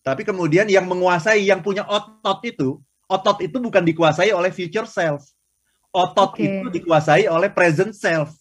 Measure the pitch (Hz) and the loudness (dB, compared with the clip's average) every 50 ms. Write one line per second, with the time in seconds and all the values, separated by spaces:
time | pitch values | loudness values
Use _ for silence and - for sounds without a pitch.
0 | _ 135 135 135 214 214 202 185 175 160 147 185 214 214 190 190 180 180 185 180 | _ -4 -6 -4 -4 -6 -4 -2 -2 2 2 2 2 4 4 2 2 2 -4 0
1 | 180 180 180 175 160 220 220 214 202 196 196 185 165 202 196 196 202 - 202 208 | 2 2 2 2 2 2 2 2 4 2 0 0 0 -4 -4 -4 -4 -4 -4 -4
2 | 208 - - _ _ 208 175 160 - 233 233 - 139 131 143 - _ _ _ _ | -4 -6 -20 _ _ -4 -4 -4 -6 -12 -6 -4 -4 -4 -4 -6 _ _ _ _
3 | _ _ 190 190 - 208 202 - - 175 - 254 247 233 - 196 175 165 156 160 | _ _ -4 -2 0 0 0 0 -4 -6 -6 -6 -6 0 0 2 2 2 0 2
4 | 165 156 147 160 180 208 214 180 175 185 185 - 175 170 160 214 214 - - - | 2 2 2 2 2 0 2 0 0 -2 -2 -4 -10 -6 -6 -6 -6 -6 -4 -4
5 | 175 160 147 143 _ _ _ _ _ _ _ _ _ _ _ _ _ _ _ 185 | -2 -2 -2 -6 _ _ _ _ _ _ _ _ _ _ _ _ _ _ _ -2
6 | 180 - - 214 196 190 - - 214 196 196 190 190 - 185 170 - 170 165 151 | -2 0 2 2 0 0 0 -4 -4 -2 -2 -4 -8 -8 -8 -8 0 2 2 2
7 | 151 160 151 165 208 202 165 160 180 202 202 - 180 175 160 143 190 214 208 - | 4 4 2 4 4 2 2 0 0 0 0 2 2 2 2 2 -2 -2 -4 -6
8 | - 202 170 160 147 - - _ | -4 -2 0 0 -2 -4 -8 _